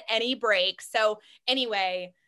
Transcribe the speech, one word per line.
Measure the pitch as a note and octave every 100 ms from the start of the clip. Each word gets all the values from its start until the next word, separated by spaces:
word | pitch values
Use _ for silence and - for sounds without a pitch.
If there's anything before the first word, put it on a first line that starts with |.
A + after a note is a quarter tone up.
| -
any | A3+ A#3+
break. | C4 A#3 G3 F#3 -
So | - A3+ G#3+ G#3+ - - -
anyway, | C4 A#3+ G3+ F#3+ F3+ F3 -